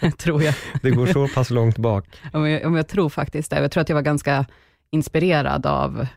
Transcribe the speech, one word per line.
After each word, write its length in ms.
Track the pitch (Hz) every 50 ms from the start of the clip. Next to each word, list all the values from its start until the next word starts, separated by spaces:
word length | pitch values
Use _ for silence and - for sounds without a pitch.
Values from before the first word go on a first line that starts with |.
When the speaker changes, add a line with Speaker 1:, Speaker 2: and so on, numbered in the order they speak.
| - 170
Speaker 1:
<laughs> 60 | -
tror 260 | - - 170 156 143 156
jag. 100 | 151 143 - - - - 139
Speaker 2:
Det 100 | - 131
går 140 | 123 120 127
så 200 | 180 185 143 139
pass 220 | 135 - 131 127 -
långt 280 | 120 120 113 113 107
bak. 280 | - 110 113 104 98 95 - - - - 143 -
Speaker 1:
Ja, 60 | 151
men 120 | 151 151
jag, 100 | 156 151 -
men 120 | 160 170
jag 120 | 160 156
tror 220 | - - 202 175 147
faktiskt 400 | - - 147 - - 147 156 -
det. 100 | 156 147
Jag 100 | 139 143
tror 100 | - 180
att 80 | 156 -
jag 60 | 165
var 60 | 147
ganska 440 | 139 147 147 139 - 143 143 135 139 - - _ _ _ _ _ _ _
inspirerad 760 | - 156 147 - - 160 170 185 165 147 135 139 135 135 131
av 420 | 143 143 135 139 135 135 117 131 127 -